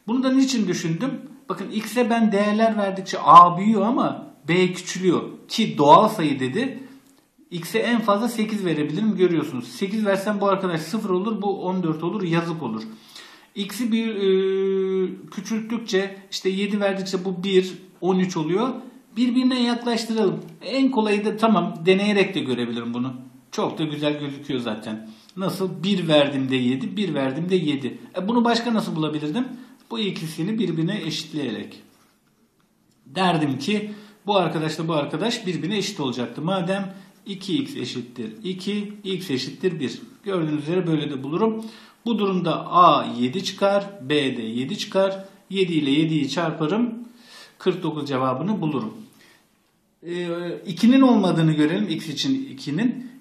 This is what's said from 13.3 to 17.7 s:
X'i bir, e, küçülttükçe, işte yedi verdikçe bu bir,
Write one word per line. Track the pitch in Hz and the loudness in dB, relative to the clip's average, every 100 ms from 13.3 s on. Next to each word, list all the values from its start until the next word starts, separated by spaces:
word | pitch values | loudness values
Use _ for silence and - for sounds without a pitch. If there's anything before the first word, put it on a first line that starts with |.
| - _ | -20 _
X'i | - 196 - 240 | -10 -8 -4 0
bir, | 226 226 202 | 0 0 0
e, | 190 190 190 190 190 190 190 190 185 - - | 2 4 2 0 0 0 0 0 -2 -4 -12
küçülttükçe, | - - 220 220 233 - 190 196 - - | -10 -4 -4 -2 -6 0 -2 -2 -8 -12
işte | - 190 | -4 -2
yedi | 190 202 202 | -2 -2 0
verdikçe | 196 190 190 202 | 0 -2 -4 -4
bu | 190 175 | -4 -4
bir, | 190 185 185 | 4 4 2